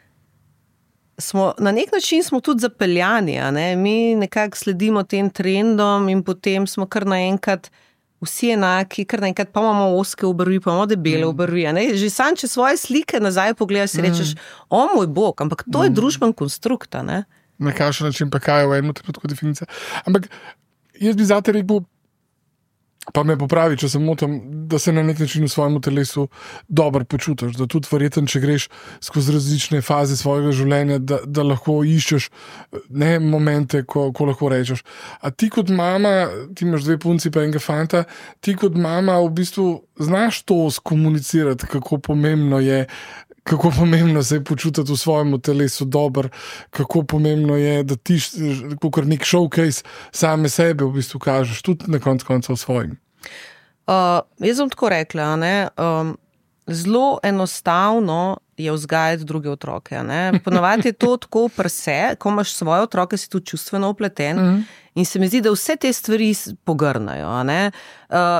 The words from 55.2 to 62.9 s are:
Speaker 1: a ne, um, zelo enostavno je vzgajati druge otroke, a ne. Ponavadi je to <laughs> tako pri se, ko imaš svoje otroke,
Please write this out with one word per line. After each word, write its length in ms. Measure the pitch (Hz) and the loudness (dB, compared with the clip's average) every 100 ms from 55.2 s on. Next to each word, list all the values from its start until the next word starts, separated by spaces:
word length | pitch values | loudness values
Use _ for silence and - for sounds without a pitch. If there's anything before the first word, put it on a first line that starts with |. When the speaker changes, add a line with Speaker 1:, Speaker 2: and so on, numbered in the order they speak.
Speaker 1:
a 120 | 151 156 | 0 0
ne, 180 | 170 202 185 - | 0 0 -2 -2
um, 420 | 165 160 160 - _ _ _ _ - | -2 0 -2 -6 _ _ _ _ -8
zelo 520 | 165 175 233 269 262 | -4 0 2 2 0
enostavno 960 | 202 196 185 - - 170 202 233 196 165 185 196 _ | 0 0 -2 -4 0 2 2 2 2 0 -2 -4 _
je 140 | - 156 | -8 -4
vzgajati 540 | 156 147 160 160 165 | -4 -2 0 0 0
druge 260 | 156 156 147 | -4 -6 -6
otroke, 460 | 143 143 - - 123 | -8 -8 -10 -8 -8
a 80 | |
ne. 360 | 117 151 185 180 | -4 -2 0 0
Ponavadi 480 | - 180 175 220 214 | 0 -2 0 2 0
je 60 | |
to 220 | 214 240 247 | 0 0 0
<laughs> 0 | |
tako 300 | - 220 233 | -2 0 0
pri 220 | - 175 | -2 -6
se, 460 | - - 143 220 - | -4 -4 0 0 -2
ko 140 | 208 | -2
imaš 220 | 208 196 | -2 -2
svoje 300 | - 160 170 | -4 -2 0
otroke, 360 | 226 | 0